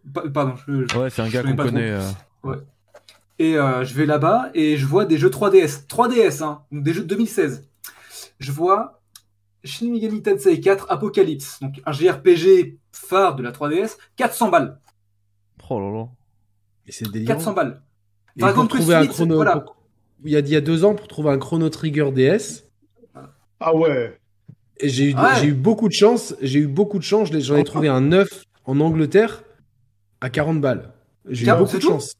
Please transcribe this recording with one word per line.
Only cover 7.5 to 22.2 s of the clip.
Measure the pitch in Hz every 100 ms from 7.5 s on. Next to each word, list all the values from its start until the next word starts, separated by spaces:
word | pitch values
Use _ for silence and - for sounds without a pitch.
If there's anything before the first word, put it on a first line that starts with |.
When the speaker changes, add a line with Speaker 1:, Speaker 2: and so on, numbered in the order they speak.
| 113 - _ - - - - - _
Speaker 1:
Je | 135
vois | 143 175 202 240 _ _ - _ _ _ _
Shin | - - 233
Megami | 233 220 214
Tensei | 214 196 190 156
quatre | 165 196 -
Apocalypse, | 139 208 - 165 143 - -
donc | 135 139 -
un |
J | 139 175
R | -
P | 190 170
G | 175 185 170 - _
phare | - - 185 190 135
de |
la | 120
trois | 120 147
D | 160
S, | 214 - _ -
quatre | 247
cents | - 220
balles. | 175 120 - _ _ _ _ _ _ _ _ -
Speaker 2:
Oh | 120
là | 98
là. | 107 113 127 _ _ _ _ _ _ -
Speaker 3:
Mais |
c'est | - 110
délirant. | 107 113
Speaker 1:
Quatre | 110
cents | 220
balles. | 185 143 - _ _ _ _ _ -
Speaker 3:
Et |
Speaker 1:
Dragon | 190 196
Speaker 3:
pour | 226
Speaker 1:
Quest | 262
Speaker 3:
trouver | 165 165
un |
Speaker 1:
huit, | 147
Speaker 3:
chrono, | - 165 156
Speaker 1:
voilà. | 151 156
Speaker 3:
pour, | - - _ _ _ _ 151
il |
y | 151
a, |
il | 143
y | 151
a |
deux | 143 165
ans, | 196 208
pour | -
trouver | - 151
un | 139
Chrono | - 165 160
Trigger | 156 160 143 143
D | 135